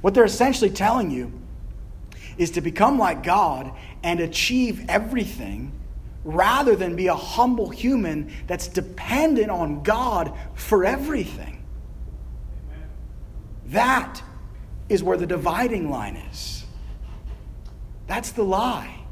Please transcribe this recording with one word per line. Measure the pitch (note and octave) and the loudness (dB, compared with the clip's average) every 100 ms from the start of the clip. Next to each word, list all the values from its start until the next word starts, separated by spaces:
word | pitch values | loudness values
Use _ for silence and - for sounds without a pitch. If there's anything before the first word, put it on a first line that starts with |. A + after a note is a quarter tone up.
What | F#3+ | 4
they're | G3 | 8
essentially | A3 - B3+ B3+ G#3 | 6 6 2 4 2
telling | F#3+ G3 A#3+ F#3+ | 4 2 2 0
you | C3 A#2+ - - - - - - - - - - - | -2 -6 -10 -12 -12 -12 -12 -12 -12 -14 -14 -14 -2
is | E3+ | 0
to | F3 | 0
become | E3+ D#3+ G#3+ C#4 | -2 4 6 6
like | G3 D#3+ | 4 2
God | F3 F#3+ F3 C3 C3+ - - - | 2 4 4 2 -6 -12 -14 -6
and | E3+ E3+ | -2 0
achieve | E3 E3 - B3 B3 - - | 0 0 2 2 2 0 0
everything | G3 A3+ B3 G3+ - G2+ G2+ C3 - - - - - | 0 0 -2 -2 -6 -8 -8 -8 -10 -10 -10 -10 -10
rather | D#3 D#3+ F#3+ B3+ C4+ G3+ | -4 4 6 6 6 6
than | F#3 E3+ | 4 2
be | F#3 | 2
a | |
humble | D#3 - - B3 A#3+ F#3 | 2 -2 4 4 4 0
human | - B3 C4 F3+ D3+ D3 - - | 0 2 2 2 -2 -4 -8 -6
that's | F3 - | -6 -2
dependent | - F3+ - - B3 D#4+ C4 G#3 | -4 -4 -8 -2 4 6 6 4
on | F3+ D#3+ D3 | 2 0 0
God | D3 A3 B3+ G3+ D#3 - - | 2 4 4 2 0 -4 -10
for | - - G#3 | -10 4 6
everything. | F#3 C4+ C#4 C#4+ E3+ - - - - - - - - - - - - - - - - - - - - - - - - | 6 2 0 -2 -2 -6 -10 -12 -12 -12 -12 -10 -10 -10 -10 -10 -8 -10 -10 -10 -12 -12 -12 -12 -12 -12 -12 -12 -2
That | E3 B3 C4 - - - - - - - - - | 2 4 4 0 -10 -12 -14 -14 -14 -12 -12 2
is | G3+ | 2
where | E3 F#3 | 4 2
the | F3 | 2
dividing | F3 D3+ F3 B3 G#3+ D#3+ | 0 0 2 2 0 -2
line | C3 G2+ F2 | -2 -4 -8
is. | - - - - - - - - - - - - - - - - - - - | -10 -10 -8 -8 -10 -12 -10 -10 -10 -10 -10 -10 -12 -12 -14 -12 -12 -12 -6
That's | G3+ A#3 | -6 -4
the | - | 0
lie. | G3+ F#3 B3 G#3 - - - | 2 2 2 -2 -6 -12 -14